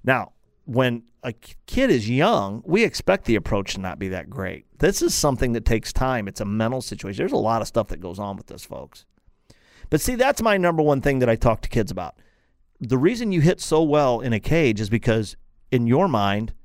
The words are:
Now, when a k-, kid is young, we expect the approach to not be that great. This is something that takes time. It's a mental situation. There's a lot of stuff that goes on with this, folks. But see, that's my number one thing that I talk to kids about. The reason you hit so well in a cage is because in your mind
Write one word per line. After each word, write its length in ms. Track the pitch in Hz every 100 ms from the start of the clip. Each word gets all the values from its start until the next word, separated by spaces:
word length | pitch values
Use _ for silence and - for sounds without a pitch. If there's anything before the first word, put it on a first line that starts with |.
Now, 300 | 123 127 101 _ _ _
when 400 | - 123 127 120 117 _
a 100 | 127
k-, 200 | - - - -
kid 220 | - 262
is 220 | 135 107
young, 540 | 127 180 233 101 117 -
we 160 | 185
expect 440 | 214 - - 190 -
the 100 | 107
approach 380 | - 104 98
to 60 | 98
not 200 | 95 78
be 80 | 95
that 200 | 92 76
great. 380 | - 92 90 _ -
This 220 | 156 196
is 120 | 175
something 380 | - 147 127 127
that 120 | 117
takes 280 | - 113 -
time. 340 | - 131 127 98
It's 140 | -
a 40 |
mental 380 | 101 107 113 131
situation. 360 | - 101 98 101
There's 120 | 190
a 60 | 277
lot 260 | 110 113
of 60 | -
stuff 180 | - 101
that 120 | 78
goes 180 | 90 95
on 180 | 101 95
with 120 | -
this, 160 | -
folks. 400 | - 67 - - _ _ _ _ _ _ _ _ -
But 120 | 156
see, 160 | - 247
that's 260 | 262 285
my 140 | 226 196
number 260 | 175 165
one 180 | 147 139
thing 200 | 143 135
that 80 | 123
I 80 | 113
talk 240 | 120 110
to 80 | -
kids 240 | 120 101
about. 260 | 92 87 _ _ _ _ _ _ _
The 180 | 110 127
reason 320 | 160 233 226
you 100 | 180
hit 200 | 151 180
so 240 | - 160
well 340 | 160 147 139 117
in 140 | 127
a 80 | 113
cage 400 | - 165 143 104
is 100 | 104
because 460 | 107 - 113 104 - - _ _
in 160 | 127 117
your 220 | 131 190
mind 460 | 113 101 101 113 -